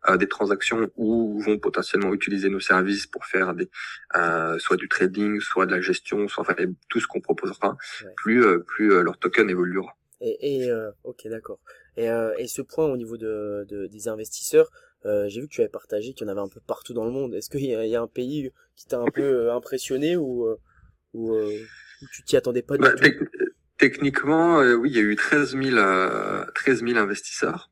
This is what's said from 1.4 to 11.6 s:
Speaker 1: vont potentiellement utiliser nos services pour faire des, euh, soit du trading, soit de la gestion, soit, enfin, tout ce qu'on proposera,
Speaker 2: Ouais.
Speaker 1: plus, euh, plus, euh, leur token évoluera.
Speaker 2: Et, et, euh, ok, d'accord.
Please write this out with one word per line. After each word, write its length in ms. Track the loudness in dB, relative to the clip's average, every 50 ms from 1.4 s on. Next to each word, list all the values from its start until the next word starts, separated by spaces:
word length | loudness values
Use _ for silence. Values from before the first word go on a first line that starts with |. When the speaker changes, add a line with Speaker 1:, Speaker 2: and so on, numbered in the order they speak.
Speaker 1:
vont 180 | 0 0 0 0
potentiellement 560 | 0 -2 -2 -2 -4 -2 -2 0 0 0 0
utiliser 340 | -2 -2 -4 -2 -2 0 -2
nos 120 | -2 -2
services 460 | 0 0 2 2 2 0 -2 -4 -6
pour 200 | _ -12 -12 -8
faire 280 | -4 -2 -2 0 -2 -2
des, 140 | -4 -6 -8 _ -14 -14 -14 -14 -16 -8 _ 0
euh, 420 | 0 2 2 0 0 -2 -2 -2 -4
soit 200 | 0 0 0 0
du 100 | 0 -4
trading, 500 | 0 2 2 0 2 0 0 0 0 -2
soit 260 | -4 -2 0 0 2
de 60 | 2
la 100 | 0 0
gestion, 440 | 0 0 -2 -2 _ -4 -2 -2 -2 -2
soit, 120 | -4 -4
enfin, 140 | -2 -2 0 0 -2 -4 -4 _ _ _
tout 100 | -2 -2
ce 80 | -2
qu'on 140 | -2 -6 -8
proposera, 560 | -2 -2 -2 -2 -2 -8 -4 -2 -2 -2 -2 -4 -12 -14 -14 -14
Speaker 2:
Ouais. 80 | -14 -14 -12
Speaker 1:
plus, 280 | -6 0 2 4 6 6
euh, 140 | 6 4 2
plus, 320 | 0 -4 -2 2 4 6
euh, 100 | 6 6
leur 160 | 6 2 -2 _
token 320 | -4 0 4 4 4 4
évoluera. 460 | 4 0 0 0 0 -4 -4 -6 -16 _ _ _ _ _
Speaker 2:
Et, 400 | -4 -4 -4 -2 -2 -2 -2 0 0
et, 60 | 0
euh, 200 | -2 -2 -4 -8 -12 _
ok, 240 | _ -14 -14 -12 -12
d'accord. 320 | -10 -10 -10 -10 -14 -16 _